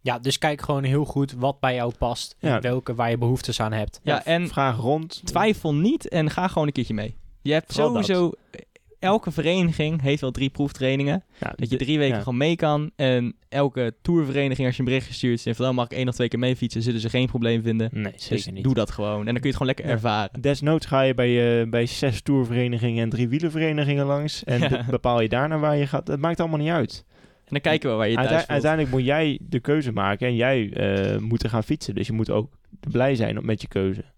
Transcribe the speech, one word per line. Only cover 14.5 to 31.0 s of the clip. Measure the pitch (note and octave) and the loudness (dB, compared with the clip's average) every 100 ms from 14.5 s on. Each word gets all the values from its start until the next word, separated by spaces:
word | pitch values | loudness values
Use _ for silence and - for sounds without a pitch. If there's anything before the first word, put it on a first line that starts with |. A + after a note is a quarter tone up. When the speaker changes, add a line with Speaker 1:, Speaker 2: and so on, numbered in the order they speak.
| B2+ B2+ | 0 -2
Speaker 3:
als | B2 | 0
je | |
een | B2 | 0
berichtje | C3 B2 | 0 -2
stuurt, | - B2+ A#2+ | -2 0 0
zegt | - A#2 | -2 -2
van, | B2+ | 0
"Dan | |
mag | B2+ | 0
ik | A#2+ | -2
één | - B2+ | -2 -4
of | |
twee | - A#2+ | 0 -2
keer | A#2+ | 0
mee | B2+ B2 | 0 0
fietsen," | A#2+ A#2+ | -2 -2
zullen | A#2 A2+ | -2 -2
ze | A2+ | 0
geen | B2 B2+ | 0 0
probleem | B2+ A#2 A#2 | 0 0 2
vinden. | A2+ A2+ A2 | 0 0 -2
Speaker 2:
Nee, | A2 G2+ - | -4 -6 -8
zeker | - G#2+ | -4 -4
Speaker 3:
Dus | F#2 | -4
Speaker 2:
niet. | F#2+ | -2
Speaker 3:
doe | C3 | 0
dat | A#2 G#2 | 2 0
gewoon. | - G#2 G#2 | -2 -4 -2
En | |
dan | G#2+ | -2
kun | B2 | -2
je | C#3 | -2
het | - | 0
gewoon | C3 | -2
lekker | B2 - | -2 -2
Speaker 2:
Ja. | |
Speaker 3:
ervaren. | A#2 A2+ G#2+ G2+ C3+ | 0 0 0 -2 -2
Speaker 2:
Desnoods | C#3 C#3+ C#3+ D#3+ - | 0 2 2 0 2
ga | C3+ | 2
je | C3+ | 2
bij, | B2 B2 A#2+ A#2+ A#2 | 2 2 4 4 2
eh, | A2+ | 2
bij | A#2 A#2+ | 0 0
zes | - C#3+ A2 | 0 -2 -2
tourverenigingen | - C#3 A#2+ A#2+ B2 A#2 A#2+ A#2 | 0 2 2 0 0 0 0 0
en | A2+ | 0
drie | G#2+ A#2+ | 0 0
wielerverenigingen | C#3 E3 D#3 D#3+ D3+ C#3+ C#3+ C#3 | 0 0 0 0 2 2 2 2
langs. | C#3+ D3+ - | 0 -2 -6
En | - B2 | -2 0
Speaker 3:
Ja. | D3+ | 2
Speaker 2:
de-, | C3 B2 | 0 0
bepaal | B2 B2 A#2+ | 0 2 2
je | A2 | 2
daarna | A#2+ D3 D#3 | 2 0 0
waar | D3+ D3 | 2 2
je | C#3 | 0
gaat. | D3 - | -2 -2
Het | C#3+ | -2
maakt | D#3+ E3 | -2 0
allemaal | E3 D#3 | 0 0
niet | D3+ | 0
uit. | E3+ A2 - - _ - _ | 0 0 -6 -20 _ -20 _
Speaker 3:
En | _ C#3 | _ -2
dan | |
kijken | E3 D#3 D3 | 0 0 0
we | A2 | 0
waar | G#2+ | 2
je | A#2 | 2
Speaker 2:
Uite-, | B2+ | 2
Speaker 3:
thuis | D#3+ | 0
voelt. | - | 2
Speaker 2:
uiteindelijk | D3 D3+ D#3+ C#3+ | 0 2 2 2
moet | C3 | 0
jij | B2+ D3 D#3+ C3+ | 2 2 2 -2
de | - C3 | -4 -4
keuze | C#3+ D3+ C3 | 0 0 0
maken | A2 G2 G2+ B2+ | 0 0 0 0
en | A#2 | 2
jij, | B2 C3+ G2+ | 2 2 0
eh, | - G2+ G2 | 0 0 2